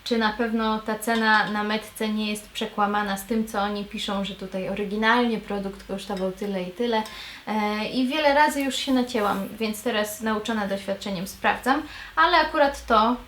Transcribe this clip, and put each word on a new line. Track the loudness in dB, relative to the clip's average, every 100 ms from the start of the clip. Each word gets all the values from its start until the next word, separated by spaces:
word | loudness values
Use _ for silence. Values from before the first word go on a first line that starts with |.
czy | 0 2
na | 2
pewno | 2 0 2 2 0
ta | -2 -4
cena | 0 2 4 4 4
na | 0
metce | 0 -2 -4 -6 -2
nie | 0 -2
jest | -4 -8
przekłamana | -6 -6 0 2 2 0 -4
z | -2
tym, | -2 0
co | 0
oni | -2 -2 -6
piszą, | -6 -4 -2 -4
że | -6
tutaj | -8 -6 -4
oryginalnie | -4 -2 0 4 4 4 0
produkt | -2 -4 -4 -8 -8
kosztował | -10 -6 -2 -2
tyle | -2 -4 -4
i | -4
tyle. | -4 0 0 -2 -10 -14 -14 -4
E, | -2 0 0 -2
i | 0 0
wiele | 4 4
razy | 6 4 4
już | -2 -2
się | 2
nacięłam, | 2 2 2 2 0 -4 -4
więc | -4 -2
teraz | -2 0 -2 -2
nauczona | -2 -2 -2 -2 -2
doświadczeniem | -4 -4 -6 -4 -4 -6
sprawdzam. | -2 -2 0 2 0 0 -12 -8 2
Ale | 4 6
akurat | 2 4 2 2 2
to | 4 4 2